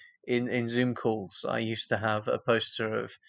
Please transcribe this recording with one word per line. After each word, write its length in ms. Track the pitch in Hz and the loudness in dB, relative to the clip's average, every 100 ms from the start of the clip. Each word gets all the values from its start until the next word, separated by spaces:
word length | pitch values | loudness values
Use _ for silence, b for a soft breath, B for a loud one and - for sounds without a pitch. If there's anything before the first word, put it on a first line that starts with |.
| b b - | b b 0
in, 220 | 120 123 | 0 2
in 200 | 123 117 | 0 0
Zoom 280 | 120 127 117 | 2 2 2
calls, 500 | 120 110 92 - - | 0 0 -4 -6 -2
I 120 | 117 | -2
used 300 | 113 110 - | 0 -2 -2
to 80 | 110 | 0
have 300 | 110 107 107 | 2 0 0
a 120 | 123 | -2
poster 640 | - 117 - - 110 110 | 2 2 2 -2 -2 -2
of, 100 | 113 - | -4 -10